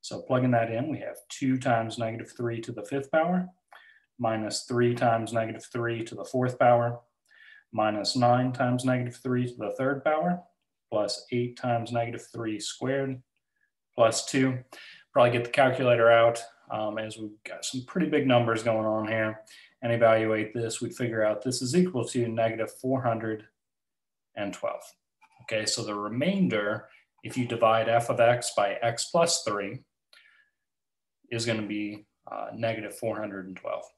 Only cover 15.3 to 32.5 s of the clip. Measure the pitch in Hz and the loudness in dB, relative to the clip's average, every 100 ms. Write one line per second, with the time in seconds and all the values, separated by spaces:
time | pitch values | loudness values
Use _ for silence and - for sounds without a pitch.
15.3 | 123 120 - 131 123 127 117 113 117 117 | 4 0 4 4 4 4 6 8 8 8
16.3 | 117 - _ _ 110 107 107 110 110 110 | 4 -8 _ _ -6 -4 -4 -8 -10 -14
17.3 | 107 - - - 127 123 196 160 143 131 | -14 -14 -10 -8 -8 -6 -2 0 2 4
18.3 | 120 117 113 117 110 110 110 110 113 110 | 4 4 0 0 0 0 -2 -2 -2 -2
19.3 | 110 - - - _ 123 117 113 113 110 | -4 -16 -20 -20 _ -2 4 6 6 4
20.3 | 107 107 120 117 - 117 - 120 113 107 | 0 -2 -4 -6 -4 -8 -4 -4 0 0
21.3 | 107 131 123 127 165 180 151 - 131 117 | 0 -2 -4 0 2 2 0 -4 -2 -2
22.3 | 113 113 110 110 - 131 131 123 113 113 | 0 0 0 -6 -6 -4 -2 0 -2 -4
23.3 | 110 - _ _ _ _ _ _ _ _ | -6 -10 _ _ _ _ _ _ _ _
24.3 | - 101 95 - - - _ _ _ _ | -8 -8 -6 -8 -8 -14 _ _ _ _
25.3 | _ - 110 107 - 110 104 104 117 160 | _ -8 -6 -4 -4 -4 -6 -4 -2 0
26.3 | 196 165 110 104 110 - _ _ _ 110 | 2 2 2 -2 -4 -8 _ _ _ -10
27.3 | - 120 117 113 113 113 117 120 127 117 | -6 -4 2 4 4 4 2 2 4 6
28.3 | 120 - - 101 95 117 117 - 170 165 | 4 0 0 0 0 -2 -2 -2 2 2
29.3 | - - 104 98 131 _ _ _ _ _ | 2 -2 -4 -4 -10 _ _ _ _ _
30.3 | _ _ _ _ _ _ _ _ _ _ | _ _ _ _ _ _ _ _ _ _
31.3 | 117 113 110 104 104 104 104 - _ - | -6 -2 -2 -2 -6 -6 -10 -18 _ -12
32.3 | 107 107 | -10 -10